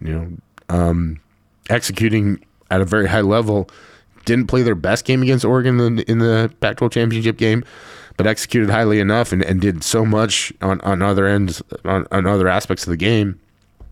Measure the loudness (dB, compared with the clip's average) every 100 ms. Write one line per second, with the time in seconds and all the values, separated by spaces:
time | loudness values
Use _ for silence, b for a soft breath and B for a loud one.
0 | -6 -6 -8 -12 -20 -20 -4 0 2 0
1 | -2 -6 _ _ _ _ -4 -4 -4 -2
2 | 0 2 0 -2 _ _ -4 -2 0 0
3 | 2 2 2 2 0 -2 -4 B B B
4 | B B -2 0 0 2 2 0 0 -2
5 | 0 0 2 2 2 2 2 2 2 0
6 | 0 2 2 2 0 -2 -6 -2 -2 0
7 | 0 0 -2 0 0 0 -4 B B B
8 | B -2 -2 -2 -2 0 2 2 2 2
9 | 2 0 0 -2 0 0 0 -2 -2 0
10 | 2 2 0 -2 -6 -6 -4 -2 -2 0
11 | 2 2 2 2 0 -4 -12 -10 -4 -2
12 | -2 -2 0 2 2 0 -2 -6 -4 -2
13 | 0 0 0 -6 _ _ _ -20 -20